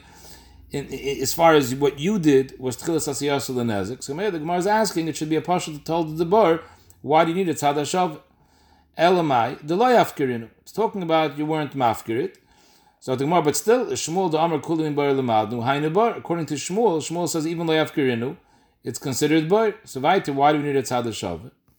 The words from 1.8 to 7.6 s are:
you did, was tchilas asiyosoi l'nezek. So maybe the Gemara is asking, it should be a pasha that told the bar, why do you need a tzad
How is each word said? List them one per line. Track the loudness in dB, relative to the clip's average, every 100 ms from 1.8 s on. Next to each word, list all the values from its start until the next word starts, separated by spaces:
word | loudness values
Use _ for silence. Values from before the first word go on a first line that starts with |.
| 0 0
you | 0 2
did, | 4 4 4 -4
was | -8 -6
tchilas | -4 -2 -2
asiyosoi | -4 0 -2 -2
l'nezek. | -2 -2 -2 -4 -8
So | -10
maybe | -6 -4
the | -4
Gemara | -2 -2
is | 2
asking, | 2 0 -2 -4
it | -4
should | -2
be | -2
a |
pasha | 0 -2 -2
that | -10
told | -4 -2 -2 -2
the |
bar, | 0 4 4 2 -2 -20 _ _
why | 2 4
do | 4
you | 2
need | -2
a |
tzad | 0